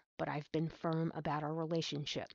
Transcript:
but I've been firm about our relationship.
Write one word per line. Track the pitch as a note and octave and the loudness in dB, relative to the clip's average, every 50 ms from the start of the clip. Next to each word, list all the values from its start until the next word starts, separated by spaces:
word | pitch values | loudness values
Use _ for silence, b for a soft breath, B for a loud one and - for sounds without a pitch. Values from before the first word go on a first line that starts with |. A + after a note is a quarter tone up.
| - _ _ | -12 _ _
but | - D#3 | -4 -2
I've | D3+ C#3 D3 D3 - | 0 0 -2 -2 0
been | - D#3 E3 | 0 2 2
firm | D#3+ - - - E3+ D#3+ D#3+ E3 E3 - | 2 0 -2 0 0 2 2 2 2 0
about | - D3+ E3 D3 D3+ D3+ | -2 -2 0 0 0 0
our | D3 D#3 | 0 0
relationship. | E3 D#3+ D#3 E3+ E3 D#3+ - - C#3+ D3+ - - D3 G#2 - - | 0 0 2 2 2 2 0 0 -2 -2 -2 -2 -4 -4 -6 -8